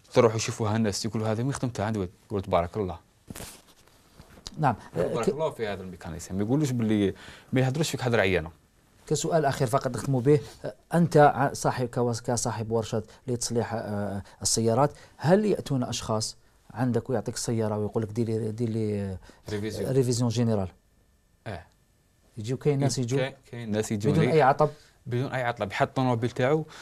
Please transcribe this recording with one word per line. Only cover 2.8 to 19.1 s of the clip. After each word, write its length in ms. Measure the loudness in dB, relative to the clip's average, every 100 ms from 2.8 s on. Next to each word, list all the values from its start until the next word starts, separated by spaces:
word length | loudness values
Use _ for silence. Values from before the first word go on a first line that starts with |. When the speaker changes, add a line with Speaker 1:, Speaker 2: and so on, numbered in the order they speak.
| -6 -6 -16 _ _ -14 -14 -16 -20 _ _ _ _ -20 -20 -20 -16 -2
Speaker 2:
نعم. 160 | 0 0 -4
Speaker 1:
تبارك 320 | -4 -2 0 -2
Speaker 2:
ك-، 20 |
Speaker 1:
الله 220 | 0 -4
في 160 | -2 -6
هذا 160 | -6
الميكانيزم. 520 | -10 -12 -12 -12 -6
ما 80 | -4
يقولوش 280 | 0 0 0
باللي، 440 | 0 2 2 2 0 -12 -20 -2
ما 80 | 0
يهضرش 300 | 2 0 -2
فيك 140 | -2
هضره 160 | 0 2
عيانه. 300 | 4 2 0 -10 _ _ _ _ -4
Speaker 2:
كسؤال 380 | -2 2 2
اخير 240 | 2 0 2
فقط 280 | 2 0 -4
نختموا 240 | -2 2
به، 200 | 4 4 2 -10 -12 -14 _
انت 220 | 2 4 8
ع-، 360 | 8 6 0
صاحب 360 | 0 -2 -2 -2
كواس-، 340 | 0 0 -2
كصاحب 480 | -2 -2 -2 -4 -2
ورشه 320 | -2 0 -4 -4 -12 -6
لتصليح، 480 | -4 -2 -2 -2
آه، 480 | -4 -4 -4 -4 -6 -10 -8
السيارات، 500 | -2 0 2 4 2 0 -16 -4
هل 280 | 4 4
ياتون 380 | 4 0 0 -2
اشخاص 540 | -2 -6 -4 -4 -4 -10 _ _ _
عندك 360 | -4 0 0 0
ويعطيك 240 | -2 -2
السياره 440 | -6 -4 -2 0 -2
ويقول 240 | -2 -2
لك: 100 | -4
"دير 140 | -2 -2
لي، 260 | -2 -4
دير 160 | -4 -4
لي، 320 | -2 -2 -2
آه، 160 | -4